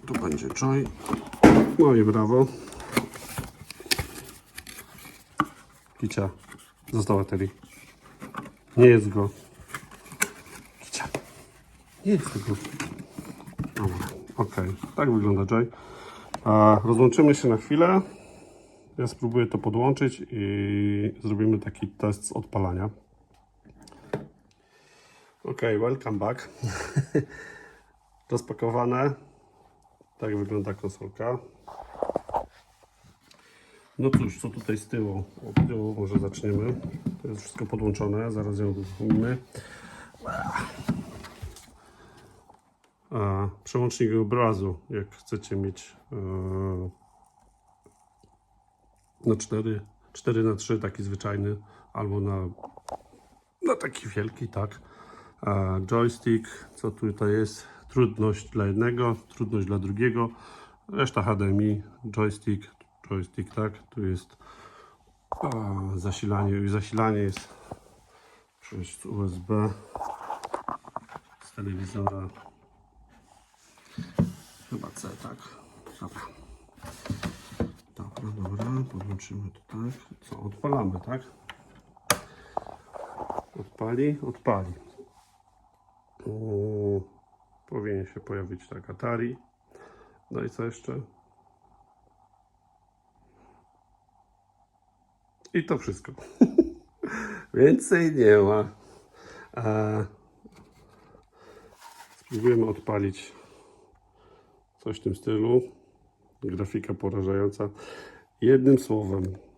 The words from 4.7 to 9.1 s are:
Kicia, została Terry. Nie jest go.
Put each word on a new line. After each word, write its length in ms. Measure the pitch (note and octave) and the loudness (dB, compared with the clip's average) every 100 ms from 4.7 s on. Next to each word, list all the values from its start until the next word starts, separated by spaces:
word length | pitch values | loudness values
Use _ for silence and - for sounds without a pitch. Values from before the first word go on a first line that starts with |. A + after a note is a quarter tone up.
| - - - - - - - - - - - - - | -18 -20 -20 -20 -20 -20 -4 -4 -4 -20 -20 -20 -6
Kicia, 300 | G#2+ - G2 - - - - _ - | -4 -2 -4 -6 -20 -20 -20 _ -4
została 320 | A2+ G2+ G2 | -2 2 2
Terry. 240 | G2 F#2+ G2 - - - - - - - - - - - - - | 2 -2 -2 -6 -20 -20 -20 -20 -20 -18 -14 -12 -14 -20 -4 10
Nie 100 | B2 | 12
jest 220 | A#2 | 12
go. 200 | G#2 | 6